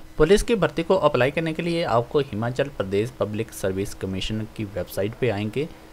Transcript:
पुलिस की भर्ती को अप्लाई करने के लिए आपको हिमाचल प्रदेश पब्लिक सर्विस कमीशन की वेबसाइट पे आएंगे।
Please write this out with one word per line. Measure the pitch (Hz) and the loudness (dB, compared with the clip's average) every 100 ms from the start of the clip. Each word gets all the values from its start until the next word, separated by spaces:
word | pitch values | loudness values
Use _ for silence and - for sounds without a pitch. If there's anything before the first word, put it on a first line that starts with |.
| - - | -6 2
पुलिस | 156 208 | 6 6
की | - 226 | 4 2
भर्ती | 165 - | 2 0
को | 165 190 | 2 4
अप्लाई | 147 131 127 | 4 4 2
करने | 151 165 | 2 -2
के | 156 | -2
लिए | 170 170 165 | -2 0 2
आपको | 113 120 151 | 2 2 0
हिमाचल | 139 101 117 127 139 - | 0 -2 -2 -2 -2 -4
प्रदेश | 95 98 117 - | -2 0 0 -2
पब्लिक | 104 107 113 | -4 -2 -6
सर्विस | - 98 95 104 | -4 -2 -2 -4
कमीशन | - 95 95 - 110 107 - | -4 -6 -4 -4 -4 -6 -8
की | 104 | -6
वेबसाइट | 101 90 - 101 | -6 -6 -4 -4
पे | 117 123 | 0 0
आएंगे। | 101 107 127 160 - - | 0 -2 -4 -6 -10 -20